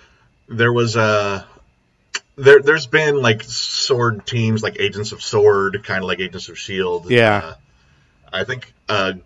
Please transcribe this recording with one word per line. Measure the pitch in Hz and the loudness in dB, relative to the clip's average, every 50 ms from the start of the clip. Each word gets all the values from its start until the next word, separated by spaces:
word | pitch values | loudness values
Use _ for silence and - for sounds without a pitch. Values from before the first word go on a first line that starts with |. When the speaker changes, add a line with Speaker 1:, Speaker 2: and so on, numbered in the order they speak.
| _ _ _ _ _ _ _ _ _ - | _ _ _ _ _ _ _ _ _ -6
Speaker 1:
There | 117 113 117 120 120 | -2 0 2 2 2
was | 120 117 113 110 | 2 0 0 0
a, | 113 110 107 107 104 101 101 98 95 - - - _ _ _ _ _ _ _ _ _ _ _ - - _ _ _ | 2 2 2 2 2 0 -2 -4 -6 -10 -14 -20 _ _ _ _ _ _ _ _ _ _ _ -12 -12 _ _ _
there, | 139 135 135 143 143 | 2 6 8 8 8
there's | 139 147 156 156 135 | 8 4 2 0 0
been, | 120 156 156 156 147 143 139 | 0 0 0 2 2 0 2
like, | 127 117 110 113 - | 2 0 0 0 -4
Sword | - - - - - - - - - 135 120 120 117 107 101 - | -10 -10 -8 -8 -6 -6 -4 -2 -2 0 0 0 -2 -2 -4 -8
teams, | - 117 117 113 110 110 107 | -6 -4 -2 0 0 0 0
like | 107 98 95 - | -2 -4 -4 -4
Agents | 98 101 92 101 104 107 | -4 -4 -4 -6 -8 -8
of | 101 - | -10 -10
Sword, | - - - 107 104 104 101 98 98 95 92 101 - | -8 -2 2 4 4 4 4 4 0 -2 -4 -6 -8
kinda | - 95 95 92 | -6 -6 -4 -4
like | 92 92 87 | -4 -4 -4
Agents | 92 87 87 92 - - | -6 -8 -10 -12 -14 -14
of | 82 - | -14 -14
shield. | - - 98 92 95 90 87 85 82 90 | -12 -8 -4 -4 -2 -2 -4 -4 -2 0
Speaker 2:
Yeah. | 123 120 113 107 104 101 | 2 4 4 4 2 0
Speaker 1:
Uh, | 82 80 - - _ _ _ _ _ _ _ _ _ _ _ _ _ _ - | -2 -8 -14 -18 _ _ _ _ _ _ _ _ _ _ _ _ _ _ -8
I | 92 95 | -8 -6
think, | 107 120 123 - - _ _ _ - | -6 -8 -12 -14 -20 _ _ _ -4
uh, | 107 101 95 95 95 92 - | -4 -2 -2 -4 -6 -8 -8